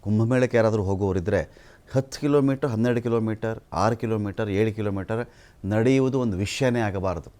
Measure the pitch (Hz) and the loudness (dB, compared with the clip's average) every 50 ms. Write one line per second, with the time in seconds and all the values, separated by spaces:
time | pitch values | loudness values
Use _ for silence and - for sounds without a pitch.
0 | - 101 107 107 113 113 127 127 127 120 123 120 110 113 107 110 98 95 98 95 | -2 0 2 2 4 4 4 2 2 4 4 4 4 4 2 2 0 0 0 0
1 | 101 98 92 95 85 95 98 92 76 - - - - - - - _ - - 135 | 0 0 0 0 0 0 0 0 0 -2 -10 -20 -20 -20 -20 -20 _ -4 -2 -2
2 | 131 - - - - 147 143 147 139 139 135 131 - 143 117 110 113 123 120 120 | -2 -2 -8 -6 -2 2 2 4 4 2 0 0 -2 -2 0 0 2 2 2 0
3 | 117 120 113 117 110 110 110 110 - 113 113 - - _ - 76 95 110 120 117 | 0 0 0 0 0 -2 -4 -4 -4 -6 -6 -6 -10 _ -2 0 2 2 0 0
4 | - 113 110 110 104 98 92 - 113 107 98 98 110 110 101 107 104 104 101 98 | -2 -2 -2 -2 -2 -4 -4 -4 -4 -2 2 2 2 0 0 -2 -4 -4 -4 -4
5 | 92 - 110 113 120 - - - - - _ - - 95 104 110 113 127 135 135 | -4 -4 -4 -6 -6 -8 -12 -20 -20 -20 _ -10 -6 -2 0 2 4 4 4 4
6 | 131 131 123 135 127 117 98 90 104 101 - - 139 127 120 120 113 104 95 98 | 2 2 0 0 -2 -2 -2 -2 -4 -4 -2 -2 0 0 0 0 -2 -2 -2 -2
7 | 92 95 90 82 69 - - _ | -2 -2 -4 -4 -8 -14 -20 _